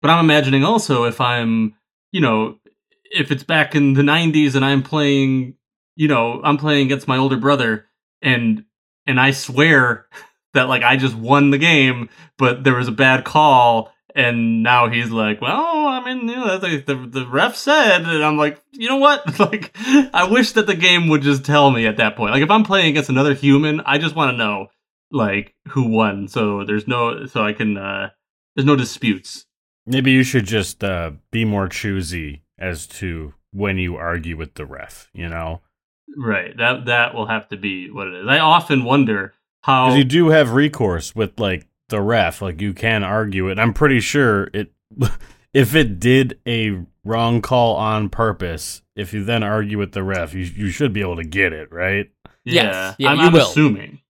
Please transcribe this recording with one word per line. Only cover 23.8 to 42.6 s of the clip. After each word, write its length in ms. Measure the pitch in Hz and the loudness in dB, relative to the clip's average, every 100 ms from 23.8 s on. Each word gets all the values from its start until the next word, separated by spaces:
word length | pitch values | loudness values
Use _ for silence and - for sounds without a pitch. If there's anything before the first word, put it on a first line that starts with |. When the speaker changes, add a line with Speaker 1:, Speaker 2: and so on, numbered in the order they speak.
Speaker 1:
I 160 | 139 143 | -2 -2
just 180 | 160 156 | -2 -2
wanna 220 | 143 123 | -2 -2
know, 300 | 110 101 98 _ _ _ _ | -4 -4 -10 _ _ _ _
like, 440 | 139 107 101 101 _ - | -4 -2 -2 -6 _ -8
who 180 | 139 123 | -2 0
won, 400 | 110 107 98 98 | 2 0 -2 -8
so 360 | - 107 101 101 | -4 -2 -4 -4
there's 220 | 107 104 | -4 -2
no, 380 | 123 117 120 127 | -2 -2 -4 -8
so 180 | 117 | -4
I 100 | 104 | -4
can, 240 | 104 107 101 | -2 -4 -4
uh, 320 | 98 98 98 _ _ _ _ - | -6 -8 -10 _ _ _ _ -2
there's 100 | 139 | 2
no 100 | 143 | 2
disputes. 680 | 117 - 117 95 - - _ _ _ _ - | 0 -4 -4 -4 -6 -20 _ _ _ _ -4
Speaker 2:
Maybe 240 | 127 135 | 0 2
you 120 | 131 | 4
should 220 | 127 131 98 | 4 0 0
just, 380 | 110 98 - | -4 -4 -6
uh, 280 | 101 90 82 73 _ | -6 -6 -8 -12 _
be 120 | 113 113 | -4 -2
more 220 | 101 95 | -2 -4
choosy 720 | - 107 98 85 87 76 71 _ _ | -6 -6 -6 -6 -8 -10 -14 _ _
as 260 | 92 85 - | -10 -10 -12
to 460 | - 95 82 78 - _ | -12 -10 -8 -12 -18 _
when 260 | 98 101 95 | -6 -4 -2
you 180 | 90 85 | -4 -6
argue 400 | 85 85 80 80 | -6 -6 -6 -10
with 160 | 78 - | -12 -14
the 100 | 73 | -16
ref, 440 | 69 69 - - | -14 -18 -20 -20
you 140 | - 82 | -14 -12
know? 320 | 82 80 82 _ _ _ _ _ 143 | -8 -8 -10 _ _ _ _ _ -10
Speaker 1:
Right. 380 | 120 101 87 - | -4 -4 -6 -4
That, 280 | 120 131 123 | -2 -2 -2
that 300 | 120 120 120 | 0 0 -2
will 100 | 107 | -6
have 200 | 110 107 | -6 -8
to 80 | 98 | -10
be 320 | 101 95 92 | -8 -8 -10
what 180 | - 95 | -12 -12
it 80 | 90 | -10
is. 120 | 101 | -2
I 120 | 143 | 2
often 440 | 160 165 165 139 | 4 2 2 -2
wonder 500 | 120 135 131 104 95 _ _ _ | 2 2 2 -2 -6 _ _ _
how 260 | - 131 131 | 0 2 4
Speaker 2:
'Cause 100 | 131 | 4
you 60 | |
do 260 | 131 151 165 | 4 4 4
have 220 | 156 139 | 4 4
recourse 640 | 120 147 147 110 87 - - | 2 0 0 -2 -2 -6 -6
with, 240 | 104 - | -6 -4
like, 260 | 104 92 - _ _ | -4 -4 -10 _ _
the 120 | 107 | -4
ref. 400 | 101 117 87 - | 0 0 0 -2
Like, 200 | 98 80 | -10 -6